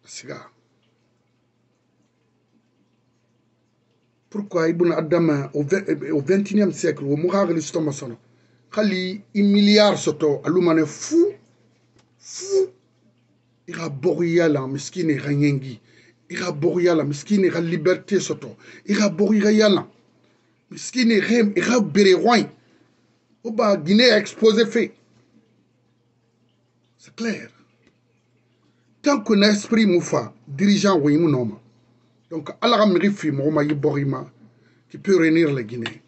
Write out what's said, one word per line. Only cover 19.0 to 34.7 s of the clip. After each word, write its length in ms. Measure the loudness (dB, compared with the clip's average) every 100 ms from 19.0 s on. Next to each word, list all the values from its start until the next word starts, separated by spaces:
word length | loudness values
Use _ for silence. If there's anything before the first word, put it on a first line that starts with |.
a 60 | 0
boria 640 | 0 0 2 2 4 4
la 180 | 2 -2 _ _ _ _ _ _ _ _
miskine 520 | -18 -8 0 2 2
rem, 320 | 2 2 2 0
il 160 | 0
a 80 | 0
bere 360 | 2 4 4 4
wine. 340 | 4 2 0 -10 _ _ _ _ _ _ _ _ -8
Oba 320 | -2 0 0
Guinée 340 | 2 4 6
a 60 | 4
exposé 480 | 0 2 2 4 0
fait. 280 | 0 -4 -8 _ _ _ _ _ _ _ _ _ _ _ _ _ _ _ _ _ _ _ _
C'est 180 | _ -8
clair. 340 | -8 -8 -12 _ _ _ _ _ _ _ _ _ _ _ _ _ _ _
Tant 180 | -2 -2
qu'on 200 | 0 2
a 80 | 4
esprit 380 | 2 -2 0 2
moufa, 440 | 0 0 -6 -6 -16 -16
dirigeant 520 | -2 0 2 2 2
ou 100 | 2
imunoma. 500 | 2 2 0 -4 -8 _ _ _ _ _ _ _
Donc, 220 | -14 -14 -4
Allah 220 | 0 2
a 20 | 4
mérité 240 | 4 0
fi, 220 | -2 -4
mo 180 | -2 0
ma 140 | 0
yi 100 | -2
borima, 580 | -2 -2 -2 -4 -6 -10 _ -20 _ _